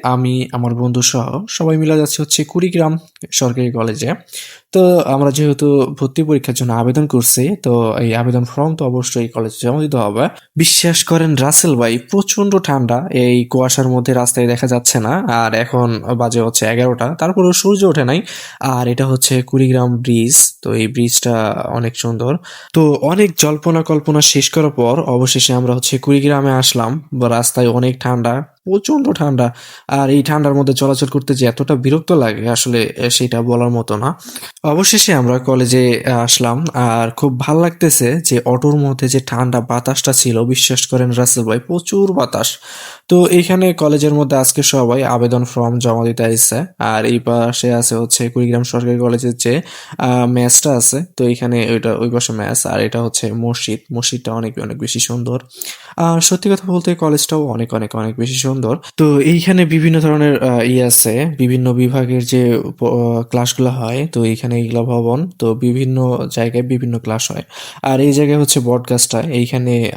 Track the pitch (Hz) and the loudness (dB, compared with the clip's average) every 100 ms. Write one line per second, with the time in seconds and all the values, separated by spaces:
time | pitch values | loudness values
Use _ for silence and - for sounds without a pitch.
0 | 127 127 127 127 127 123 120 120 123 123 | 0 0 0 -2 -4 -4 -4 -2 -2 0
1 | 123 127 117 151 220 - 160 160 156 156 | 0 -2 -4 -6 -8 -2 0 2 2 2
2 | 147 - 151 - 151 175 180 175 156 160 | 0 -2 -2 -2 -2 -2 0 2 0 0
3 | - - - - 127 123 123 117 113 107 | -6 -18 -6 -2 -2 0 -2 -2 -2 -2
4 | 120 202 - - - - - 190 180 175 | -4 -6 -10 -18 -18 -20 -2 4 4 4
5 | - 135 143 135 147 139 147 143 131 143 | 2 2 2 2 0 2 2 2 2 -2
6 | 135 147 156 147 - 120 123 117 120 127 | -4 -2 0 0 0 -4 -2 0 0 0
7 | 151 123 - 127 139 202 131 120 113 110 | 2 0 2 0 0 -2 0 2 2 0
8 | 117 113 123 123 123 - 151 156 135 127 | 0 0 0 0 -2 -2 -2 -2 -2 -2
9 | 123 123 117 117 110 - 120 147 151 131 | -4 -4 -4 -4 -6 -4 -2 0 0 0
10 | 104 104 147 - _ 151 165 - 170 165 | 0 0 -2 -4 _ 0 2 2 2 0
11 | - 165 160 135 135 - 175 127 117 120 | 2 2 2 2 2 2 2 2 2 0
12 | - 196 196 - 202 196 190 135 120 123 | 0 -2 0 0 2 0 0 -2 0 -2
13 | 180 127 123 123 120 131 127 139 127 127 | -2 0 2 2 2 0 2 2 2 0
14 | 123 123 123 127 120 120 131 120 123 123 | 0 0 0 0 0 0 0 0 0 -2
15 | 110 170 240 117 113 113 120 127 120 113 | 0 -2 0 0 0 -2 0 0 0 -2
16 | 107 120 117 120 113 - 110 117 123 123 | -4 -2 0 0 0 0 0 2 0 0
17 | 120 165 165 185 180 180 190 202 196 151 | -4 -2 -2 2 2 2 2 2 2 2
18 | 123 160 - - - - 135 123 123 123 | 2 0 -4 -14 -16 -8 -4 -2 -2 0
19 | 135 127 - 131 127 135 131 127 123 120 | 0 0 0 0 0 2 2 2 2 0
20 | 123 117 117 123 - - - 113 110 123 | 0 2 2 2 0 -4 -4 -2 -2 0
21 | 117 - 123 113 107 107 - 117 117 117 | 0 0 0 0 -2 -4 -4 -4 -4 -4
22 | 117 113 120 165 - - - 160 151 139 | -6 -2 -2 -4 -8 -20 -2 2 2 2
23 | 147 185 208 - 147 151 170 165 160 156 | 0 2 0 2 -2 0 0 0 0 0
24 | 151 151 143 143 - 165 151 127 120 143 | 2 2 2 2 0 0 0 2 2 2
25 | 160 123 131 131 120 123 123 123 - 131 | 0 0 2 0 2 0 0 -2 -2 -2
26 | 143 139 139 143 139 131 127 123 113 151 | 2 2 4 2 2 2 2 0 -2 -4
27 | 139 131 120 117 120 - 123 120 127 127 | -6 -2 0 0 0 0 2 2 0 -2
28 | 127 123 117 127 143 _ 185 196 - 302 | -2 -2 -2 -4 -6 _ -2 -2 0 0
29 | 277 - 147 131 120 120 - - - 139 | 0 0 0 2 0 -2 -20 -16 -4 -2
30 | 139 143 139 151 143 139 135 131 139 131 | 2 2 2 0 2 2 2 2 0 0
31 | 131 143 131 131 123 117 165 139 131 156 | 0 -2 -2 0 0 0 -2 0 0 0
32 | - 170 117 107 113 117 127 120 110 - | 2 2 2 -2 -2 -2 0 0 -2 -2
33 | 123 - 123 117 120 120 120 120 113 104 | -2 0 0 -2 0 2 2 0 -2 -4
34 | 131 165 - - - - 151 156 196 214 | -4 -6 -12 -16 -18 -6 -2 0 2 2
35 | - 151 123 127 131 127 123 127 123 117 | 2 2 2 0 2 2 4 4 4 2
36 | 135 120 120 - 120 123 160 131 120 113 | 0 0 0 0 0 -2 -2 0 0 0
37 | 117 - 143 123 135 156 170 170 165 123 | -2 0 -2 -2 0 2 0 2 0 2
38 | 120 160 160 120 123 123 147 147 143 131 | 0 0 0 0 2 2 2 2 0 0
39 | 131 131 131 120 127 120 117 120 127 135 | 0 0 -2 -2 0 0 -2 -2 -2 -2
40 | 143 127 127 113 120 127 - 127 - 127 | 0 0 0 0 0 0 0 -2 0 0
41 | 123 120 123 127 113 117 123 175 170 196 | 0 2 0 0 0 -2 -2 -6 -2 0
42 | 196 175 123 101 - - - - - - | 2 0 -2 -2 -4 -6 -16 -18 -18 -10
43 | - 180 175 180 175 185 185 175 151 147 | 2 4 6 4 2 2 2 2 2 2
44 | 151 147 143 135 127 - 139 135 120 127 | 2 2 2 2 0 0 0 2 2 2
45 | 123 120 120 123 123 127 120 120 120 113 | 0 0 2 0 -2 -2 -2 0 0 0
46 | 117 117 113 113 - 117 180 - 110 110 | 0 0 0 2 0 -2 -6 -4 -2 0
47 | 113 120 123 117 117 120 123 120 120 113 | 0 0 0 0 0 0 0 0 0 -2
48 | 113 - 120 123 120 120 123 123 120 120 | -2 -2 -2 0 0 0 -2 -2 -2 0
49 | 123 120 123 117 120 143 - - - - | 0 0 -2 -2 -2 -2 -4 -16 -14 -4
50 | 127 123 123 123 120 - 151 127 117 135 | 0 2 2 2 2 2 2 0 0 -2
51 | 180 - 123 120 123 120 110 117 113 107 | -6 -2 0 0 0 0 0 0 0 -2
52 | 120 120 - 110 101 113 - 101 107 117 | -2 -2 -2 -4 -4 -4 -2 -2 -2 -2
53 | 117 - 110 117 117 117 - 110 - 120 | -4 -4 -4 -4 -4 -4 -4 -8 -8 -6
54 | 117 123 123 113 113 113 110 113 117 120 | -4 -6 -6 -6 -6 -8 -10 -8 -6 -4
55 | - 123 120 123 - - - - - - | -4 -4 -4 -6 -8 -16 -14 -16 -12 -2
56 | 165 165 165 185 202 190 185 180 170 170 | 0 2 0 0 0 -2 0 -2 -2 -2
57 | 156 147 - 156 143 113 117 98 104 113 | 0 0 0 -2 -2 -4 -6 -8 -8 -6
58 | 110 117 120 131 131 135 117 151 - - | -6 -4 -4 -2 -4 -2 -4 -4 -6 0
59 | 156 143 147 170 180 185 165 160 160 160 | 2 4 4 2 2 2 2 2 2 2
60 | 156 151 147 139 131 120 120 127 123 117 | 2 2 2 2 2 2 2 2 2 2
61 | 117 117 160 139 123 127 127 123 123 135 | 0 0 -2 0 0 2 2 2 2 0
62 | 127 127 120 127 123 117 - - 120 120 | 0 -2 0 2 2 2 -2 -4 -2 0
63 | 120 117 120 127 123 - 127 127 113 127 | 0 -2 -2 -2 -2 0 -2 -2 -4 -4
64 | 160 123 113 113 123 120 117 117 120 120 | -4 0 0 0 -2 -2 -2 -2 0 0
65 | 117 127 180 - 117 113 123 123 131 131 | 0 0 -2 -2 -2 0 0 0 0 0
66 | 127 120 120 - 117 123 123 123 123 117 | 0 -2 -4 -2 -2 0 -2 -2 -2 -4
67 | 110 110 - - - - - - 135 135 | -4 -4 -4 -8 -12 -16 -18 -6 -2 2
68 | 143 139 147 147 143 139 120 123 123 123 | 4 4 2 2 2 0 2 0 0 -2
69 | - 113 165 123 123 127 123 120 110 | 0 -2 -2 -2 0 -2 0 0 -2